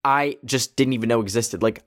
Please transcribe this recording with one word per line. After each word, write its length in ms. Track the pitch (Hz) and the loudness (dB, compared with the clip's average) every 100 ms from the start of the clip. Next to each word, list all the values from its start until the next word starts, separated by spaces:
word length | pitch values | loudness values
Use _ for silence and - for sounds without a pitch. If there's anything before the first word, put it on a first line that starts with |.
| 139 | 0
I 320 | 139 143 - 123 | 0 0 -6 -4
just 300 | 131 - - | -2 0 0
didn't 180 | 131 | 2
even 160 | 123 113 | 2 0
know 120 | 117 | 0
existed. 420 | 98 113 113 87 | 0 -2 -2 0
Like, 180 | 113 110 | -2 -2